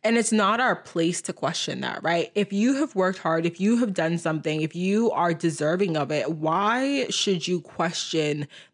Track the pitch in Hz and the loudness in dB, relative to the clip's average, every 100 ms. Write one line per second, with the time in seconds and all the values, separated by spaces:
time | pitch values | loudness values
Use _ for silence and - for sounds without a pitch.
0 | 220 233 220 214 196 226 254 180 - 170 | 0 2 2 2 4 2 2 0 -4 -2
1 | 165 175 - - 135 - - 131 127 - | 0 0 -6 -4 -4 -2 -4 -4 -6 -4
2 | 156 170 156 - 196 196 233 277 311 190 | -2 0 0 -2 -2 2 2 2 0 2
3 | 185 185 170 165 170 170 196 233 240 190 | 0 0 0 0 0 0 2 2 2 0
4 | 160 170 165 156 156 156 156 170 185 202 | 0 0 -2 -2 -2 -2 -2 -2 0 2
5 | 233 - 175 165 170 147 151 180 202 156 | 2 2 0 0 -2 0 0 0 0 0
6 | 139 151 123 160 156 170 208 240 269 277 | 0 -2 -2 -2 0 2 2 2 0 0
7 | 247 - - 185 165 180 - - 170 165 | -2 -2 0 0 0 -4 -4 -4 -2 -2
8 | - 160 151 147 147 - - | -4 -2 0 -2 -6 -12 -10